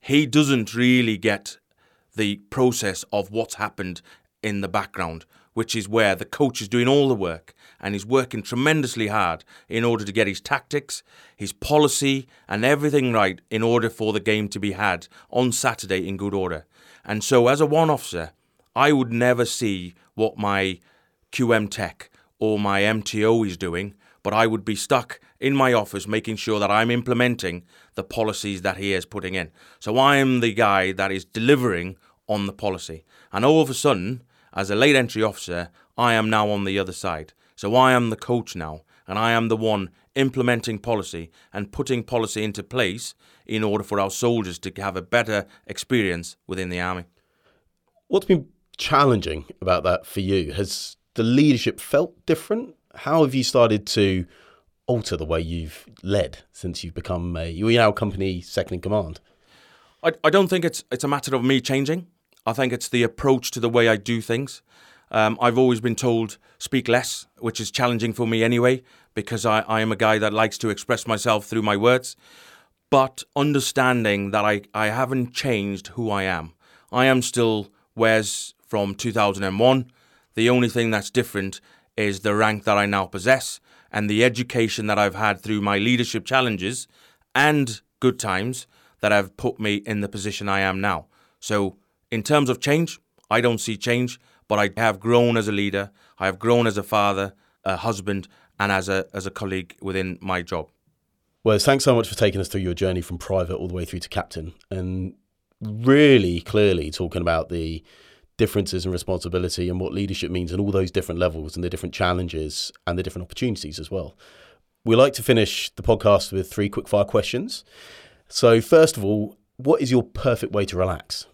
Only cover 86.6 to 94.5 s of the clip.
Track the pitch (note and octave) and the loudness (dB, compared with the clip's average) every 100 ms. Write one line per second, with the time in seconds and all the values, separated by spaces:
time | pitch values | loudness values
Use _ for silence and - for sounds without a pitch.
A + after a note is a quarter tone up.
86.6 | F#2+ B2 - _ _ _ _ C3 D3 D3+ | -4 -6 -14 _ _ _ _ 2 4 4
87.6 | B2+ G#2+ _ _ B2+ B2 G#2+ F#2 A2+ B2+ | 0 -4 _ _ 0 0 -4 -2 -4 -8
88.6 | - _ _ _ G#2+ G#2 F#2+ - A#2+ - | -14 _ _ _ 2 2 2 -4 -6 -2
89.6 | G#2+ G#2 A2+ G#2 G2+ G#2 G#2 - G#2 G2 | -2 -2 -4 -6 -6 -6 -8 -6 -2 0
90.6 | F#2+ F#2+ G2+ E2+ - _ _ _ - G#2 | 0 0 -2 -4 -8 _ _ _ -2 0
91.6 | G2 - _ _ _ A2+ G#2 D3 C3 B2 | 0 -4 _ _ _ -8 2 2 4 0
92.6 | - D3+ E3+ - _ _ _ A2+ A#2+ A2+ | 0 0 0 -6 _ _ _ 2 2 0
93.6 | - G#2 B2 A#2+ B2 - _ _ _ | -4 -6 -2 -2 -2 -6 _ _ _